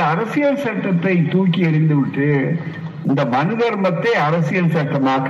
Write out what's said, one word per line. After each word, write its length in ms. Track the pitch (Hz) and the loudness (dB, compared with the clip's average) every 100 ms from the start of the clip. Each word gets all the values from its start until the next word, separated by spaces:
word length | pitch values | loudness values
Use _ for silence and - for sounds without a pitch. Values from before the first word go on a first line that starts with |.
| 160 | 0
அரசியல் 580 | 170 220 - 285 277 240 | 0 -2 0 0 0 -2
சட்டத்தை 500 | 196 196 175 185 180 139 | -4 -2 0 2 2 2
தூக்கி 340 | 175 190 175 170 | 2 2 2 2
எறிந்துவிட்டு 600 | 156 156 143 127 - 143 143 147 170 - - - - - | 2 2 2 0 0 0 2 0 -4 -6 -10 -12 -6 -2
இந்த 160 | 139 135 | 0 0
மனு 280 | - 190 226 | 0 0 0
தர்மத்தை 580 | 233 208 190 170 233 214 147 | 0 0 0 0 0 0 2
அரசியல் 500 | 170 151 190 165 156 | 0 0 0 0 0
சட்டமாக்க 540 | 139 143 135 135 | 0 0 0 0